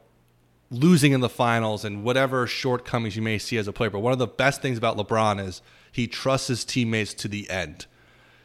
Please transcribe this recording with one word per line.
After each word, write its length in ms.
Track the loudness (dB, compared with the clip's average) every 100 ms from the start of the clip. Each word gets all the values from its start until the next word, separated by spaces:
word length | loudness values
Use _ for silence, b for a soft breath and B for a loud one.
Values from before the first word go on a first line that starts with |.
| _ _ _ _ _ _ _
losing 420 | 2 6 8 6
in 80 | 4
the 100 | 2
finals 560 | 2 2 2 0 -4 -6
and 180 | -4
whatever 440 | 0 2 2 0 -2
shortcomings 680 | -2 -2 -2 -2 -4 -2 -4
you 60 |
may 160 | -2 -2
see 200 | -2 -2
as 100 | -2
a 60 |
player, 160 | -2 -2
but 100 | 0
one 140 | 0
of 60 | 0
the 80 | 0
best 340 | 2 0 0
things 160 | -2 0
about 200 | 0 0
LeBron 480 | 0 2 2 0 -4
is 160 | -10 b b b
he 160 | -4 -4
trusts 400 | -2 0 0 0
his 180 | -4 -2
teammates 480 | -2 0 0 -2
to 140 | -6 -8
the 220 | -6 -6
end. 360 | -6 -6 -10 -20 b b b b b